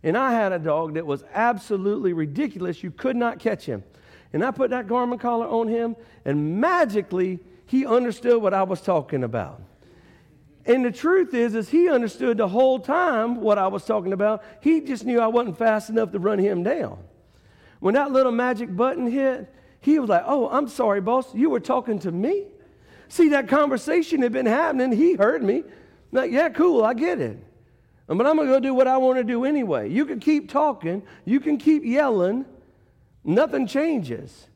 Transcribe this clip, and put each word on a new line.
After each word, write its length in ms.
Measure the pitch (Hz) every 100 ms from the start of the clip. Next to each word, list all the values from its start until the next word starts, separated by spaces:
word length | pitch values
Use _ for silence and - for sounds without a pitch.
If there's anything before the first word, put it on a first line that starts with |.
And 140 | 160 190
I 160 | 269
had 220 | 233 202
a 60 | 180
dog 340 | 160 151 160
that 120 | 156 160
was 200 | 139 -
absolutely 800 | 190 233 220 - 202 196 208 190
ridiculous. 720 | 170 156 151 285 190 180 165
You 80 | 185
could 260 | - 262 240
not 220 | 240 233
catch 260 | - 196 -
him. 180 | 107 95 _ _ - _
And 140 | - 254
I 60 |
put 180 | 247 254
that 180 | 247 202
Garmin 320 | 240 247 240
collar 280 | 240 233 233
on 200 | 226 226
him, 300 | 233 233 226 - -
and 380 | - 147 151 180
magically, 760 | 302 359 285 208 190 185 185 180 - - _
he 200 | 262 269
understood 560 | 233 247 202 240 233
what 120 | 208
I 100 | 190
was 160 | 190 190
talking 440 | - 175 131 135
about. 380 | 123 113 82 82 92 _ _ - _ _ _ _ _ _ -
And 160 | 254
the 80 | 247
truth 420 | - 311 381 359
is, 220 | 247 233 220
is 140 | 202
he 200 | 320 359
understood 480 | 269 226 - 254 226
the 100 | 202
whole 280 | 208 262 262
time 600 | 220 311 359 240 226 240
what 180 | 214 208
I 100 | 190
was 180 | 196 -
talking 260 | 214 185
about. 320 | 190 208 214 - -
He 220 | 285 320
just 240 | 302 247 226
knew 140 | 240
I 80 | 226
wasn't 300 | 240 240 160
fast 320 | 226 214 214
enough 220 | 226 214
to 80 | 196
run 200 | 185 208
him 220 | 196 185
down. 380 | 180 277 110 95 - _ _ _ _ _ - _
When 140 | 185
that 180 | 240 285
little 220 | 262 262
magic 420 | 233 247 233 240 180
button 340 | 247 269 247
hit, 440 | 262 269 254 - - _ _
he 180 | - 302
was 120 | 240
like, 140 | 175 -
"Oh, 240 | 277 233
I'm 180 | 262 269
sorry, 320 | - 226 202
boss. 340 | 190 247 254
You 160 | 214 302
were 100 | 247
talking 380 | - 254 247 214
to 120 | 175
me?" 360 | 170 226 403 403 - - _ _ - -
See, 220 | - 320
that 180 | 285 233
conversation 720 | 277 294 254 - 339 320 311
had 120 | 247
been 140 | 254 247
happening. 440 | 240 320 269 254
He 220 | 220 330
heard 280 | 349 208 302
me. 220 | 208 247 - - - _ _
Like, 200 | 254 254
"Yeah, 180 | 247 330
cool, 340 | 240 349 277
I 120 | 220 233
get 260 | 330 330
it. 160 | 123 - - _ _ _ _ _ -
But 180 | 175 262
I'm 100 | 311
gonna 140 | 285
go 100 | 269
do 140 | 262
what 140 | 262 262
I 100 | 262
wanna 260 | 262 254
do 220 | 233 240 262
anyway. 440 | 302 220 139 107
You 160 | 185 302
can 140 | 262
keep 300 | 302 302 -
talking. 520 | 277 302 233 165 185 - -
You 160 | - 262
can 180 | 311 294
keep 280 | 302 311 240
yelling. 600 | 254 285 214 180 233 269 - _ _ _ _ _ _
Nothing 440 | - 190 311 277 240
changes." 800 | 277 320 285 147 117 - - -